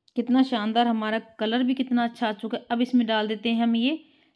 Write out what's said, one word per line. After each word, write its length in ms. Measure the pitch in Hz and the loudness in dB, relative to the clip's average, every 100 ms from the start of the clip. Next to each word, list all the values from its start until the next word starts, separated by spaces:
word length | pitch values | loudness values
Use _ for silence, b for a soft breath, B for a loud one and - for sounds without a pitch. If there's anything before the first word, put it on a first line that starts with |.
| _ - | _ -6
कितना 280 | 233 254 | 2 2
शानदार, 440 | 262 226 214 220 240 | 4 0 0 2 2
हमारा 320 | 220 214 220 220 - | 0 -2 -4 -6 -6
कलर 240 | 214 240 | -2 0
भी 100 | 254 | 0
कितना 300 | 269 262 240 | -2 0 0
अच्छा 240 | 233 233 226 | 0 -2 -4
आ 40 | |
चुका 240 | 214 220 233 | -4 -6 -8
है। 80 | - | -4
अब 100 | 233 | -2
इसमें 240 | 247 247 226 | 2 2 2
डाल 200 | 220 214 | 0 -2
देते 220 | 220 233 | -4 -2
हैं 140 | 233 | 0
हम 120 | 233 233 | 0 2
ये 240 | 247 311 b b b | 0 -2 b b b